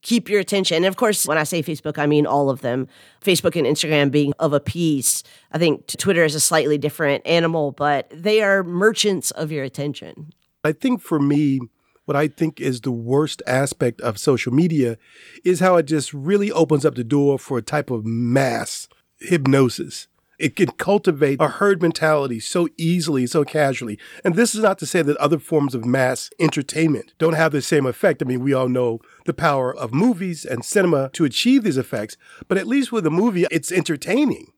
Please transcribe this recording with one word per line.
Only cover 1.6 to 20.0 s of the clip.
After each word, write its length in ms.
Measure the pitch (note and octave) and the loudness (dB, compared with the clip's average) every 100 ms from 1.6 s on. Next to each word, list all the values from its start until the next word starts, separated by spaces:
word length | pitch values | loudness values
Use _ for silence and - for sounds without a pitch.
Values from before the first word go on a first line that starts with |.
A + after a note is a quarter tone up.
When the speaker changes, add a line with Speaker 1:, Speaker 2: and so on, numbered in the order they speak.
Speaker 1:
Facebook, 360 | D#3+ D3+ D#3 D3+ | -4 -6 -8 -4
I 80 | D3 | 0
mean 200 | D3+ C#3+ | 2 2
all 240 | C#3 C#3 | 2 0
of 100 | B2 | -2
them, 260 | B2+ B2 B2+ _ - _ | -4 -4 -6 _ -20 _
Facebook 360 | - F3 F3 E3 | 0 0 0 0
and 100 | B2+ | 0
Instagram 440 | D3 D3+ D3+ C#3+ | 0 0 2 2
being 220 | C#3+ C#3+ C#3+ | 2 0 0
of 140 | D#3+ | 0
a 80 | C#3+ | 0
piece. 640 | - E3+ E3+ C#3+ A#2+ - - - _ | -2 -2 0 0 -2 -4 -8 -20 _
I 60 | D3+ | 0
think 280 | E3+ C#3+ - | 0 0 -6
t-, 80 | - | -6
Twitter 260 | F#3 F3 | 0 2
is 100 | D#3+ D3 | 2 2
a 40 | |
slightly 380 | - E3 C#3+ D3+ | 0 2 2 0
different 480 | D3 - D3+ C#3 - | -2 -2 -2 -2 0
animal, 460 | E3+ E3 E3 D3 | 0 2 0 -2
but 360 | C3+ C#3+ C#3+ - | -2 -2 -2 -4
they 280 | D3+ F3+ G#3+ | -6 0 2
are 200 | G#3 G3 | 4 2
merchants 680 | F3 F3 G#3 A3+ G#3 F#3 - | 0 2 2 2 0 0 -4
of 180 | - D#3 | -6 -6
your 120 | D#3 | -6
attention. 680 | C3+ - C#3+ C#3 D#2+ - D#3 - _ _ | -8 -6 -8 -8 -14 -18 -20 -20 _ _
Speaker 2:
I 80 | D3+ | -4
think 280 | D#3 C4+ A#3+ | -2 -2 -2
for 160 | - D#3+ | -2 0
me, 420 | C#3+ C#3+ D3 C3+ A#2+ _ _ _ | 2 2 2 0 -4 _ _ _
what 120 | - C#3+ | -4 -2
I 120 | D3+ | -2
think 320 | - D#3+ - | 0 -4 -2
is 200 | C#3 B2 | -4 -4
the 100 | C3+ | -4
worst 500 | A#2+ A#2 C3+ D3+ - - | -6 -2 0 0 -4 -2
aspect 540 | B2+ C#3 - B2+ A#2 | 0 0 -2 -4 -2
of 180 | B2 G#2 | -6 -2
social 340 | - B2+ - | 0 0 2
media 420 | B2+ F3 D#3+ B2 A2+ _ - - - | 2 2 2 -2 -4 _ -20 -20 -6
is 160 | - F3+ | -2 2
how 160 | F#3 F3+ | 4 4
it 60 | D3 | 2
just 280 | D#3 C3+ | -2 -2
really 360 | D3 C#3 G3+ G3+ | -8 0 0 2
opens 360 | E3 D#3 D3+ D3 | 2 2 4 2
up 80 | |
the 100 | B2 | -2
door 340 | A#2 C#3+ C#3+ C3+ | -2 2 2 0
for 200 | - B2+ | -2 -6
a 40 | |
type 280 | A2 D3+ C#3+ | -2 -4 -2
of 160 | A#2+ A2 | -6 -4
mass 840 | A2+ A#2+ B2+ C3+ A#2 G#2 - - _ _ _ - | -2 0 2 2 -2 -6 -10 -14 _ _ _ -2
hypnosis. 760 | F3 C3+ C#3 B2+ - - - | 0 4 4 4 0 -10 -12